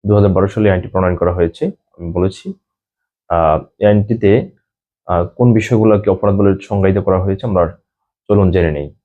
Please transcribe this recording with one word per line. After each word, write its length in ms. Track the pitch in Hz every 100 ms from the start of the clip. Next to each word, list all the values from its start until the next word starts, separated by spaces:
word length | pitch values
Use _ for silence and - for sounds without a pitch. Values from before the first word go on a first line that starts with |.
দুই 100 | 101
হাজার 140 | 104 101
বারো 180 | 92 98
সালে 240 | - 104
আইনটি 160 | 92 90
প্রণয়ন 280 | 92 92
করা 180 | 87 87
হয়েছে, 320 | 90 85 -
আমি 460 | 175 - _ _ 85
বলেছি। 420 | 85 95 - 196 190 _ _ _ _ _ _ _
আহ, 340 | 85 80 80 - _
এই 60 |
আইনটিতে, 640 | 104 104 101 117 98 113 185 _ _ _ _ _
আহ, 200 | - 90
কোন 280 | 87 - 123
বিষয়গুলোকে 560 | 113 107 113 110 104 101
অপরাধ 260 | 95 104
বলে 240 | 98 101 95
সংজ্ঞায়িত 360 | - 101 95 95
করা 260 | 92 92
হয়েছে, 220 | 95 95
আমরা 320 | 120 95 82 - _ _ _ _ -
চলুন 240 | 104 95
জেনে 200 | 90 82
নেই। 220 | 73 73 _